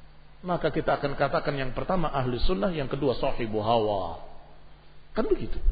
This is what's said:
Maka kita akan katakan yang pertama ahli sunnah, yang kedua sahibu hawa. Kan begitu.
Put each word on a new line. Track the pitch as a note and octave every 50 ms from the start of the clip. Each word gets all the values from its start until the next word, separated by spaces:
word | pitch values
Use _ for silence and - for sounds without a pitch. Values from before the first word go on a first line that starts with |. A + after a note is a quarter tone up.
| - - - - - - - -
Maka | - F3+ F3 D#3+ - D#3 -
kita | E3 C#3+ - D3 C3+
akan | - C#3 C#3
katakan | - C#3 C#3 - E3 - D3+ C#3+
yang | C#3 C3+ B2+
pertama | - - C3 - F#3 F#3 D#3+ D3
ahli | C3+ C#3 B2+ B2+ B2 A#2
sunnah, | - - F#3 F#3+ G3+ G3+ F3
yang | D#3 C3+ C3
kedua | - C3+ D3 C3+ A2+
sahibu | - - C3+ - - B2 A2 G#2 G#2+
hawa. | G#2 A2 A#2+ A#2 G#2+ G#2 G#2 F#2+ F2+ E2+ E2 - - - - - - - - - - - - - - - - - - - -
Kan | - A3+ -
begitu. | F#4 - - - - - - -